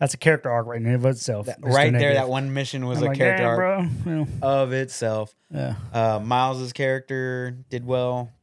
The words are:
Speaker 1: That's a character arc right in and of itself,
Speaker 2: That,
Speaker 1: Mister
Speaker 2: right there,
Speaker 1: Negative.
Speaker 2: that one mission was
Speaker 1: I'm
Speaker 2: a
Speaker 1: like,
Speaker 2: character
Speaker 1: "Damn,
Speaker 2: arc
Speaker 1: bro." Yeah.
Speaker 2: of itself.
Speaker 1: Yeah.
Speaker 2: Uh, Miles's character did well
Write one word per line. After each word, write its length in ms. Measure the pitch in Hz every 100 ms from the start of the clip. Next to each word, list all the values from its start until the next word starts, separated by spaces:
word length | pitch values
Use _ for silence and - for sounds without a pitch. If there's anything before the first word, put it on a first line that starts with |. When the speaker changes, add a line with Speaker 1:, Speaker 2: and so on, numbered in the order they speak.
Speaker 1:
That's 120 | 143
a 40 | 135
character 320 | 160 156 131
arc 160 | 117 117
right 120 | 120
in 60 | 113
and 80 | 123
of 100 | 127
itself, 400 | 123 - 107 104
Speaker 2:
That, 140 | -
Speaker 1:
Mister 140 | 127 135
Speaker 2:
right 80 | 151
there, 0 |
Speaker 1:
Negative. 240 | 123 143 139
Speaker 2:
that 120 | 131
one 240 | 131 135
mission 320 | 135 131 139 127
was 120 | 127
Speaker 1:
I'm 60 |
Speaker 2:
a 20 | 147
Speaker 1:
like, 80 | 135
Speaker 2:
character 260 | 131 -
Speaker 1:
"Damn, 140 | 120 117
Speaker 2:
arc 440 | 185 196 175 -
Speaker 1:
bro." 80 | 175
Yeah. 100 | 156 147 -
Speaker 2:
of 300 | 135 139 131
itself. 600 | 131 135 - 117 110 107 _ _
Speaker 1:
Yeah. 260 | 151 131 104 -
Speaker 2:
Uh, 280 | 117 117 107
Miles's 500 | 107 123 131 127 127
character 800 | 123 135 131 131 135 131 127 127 123 131
did 160 | 127 123
well 440 | 127 123 123 117 -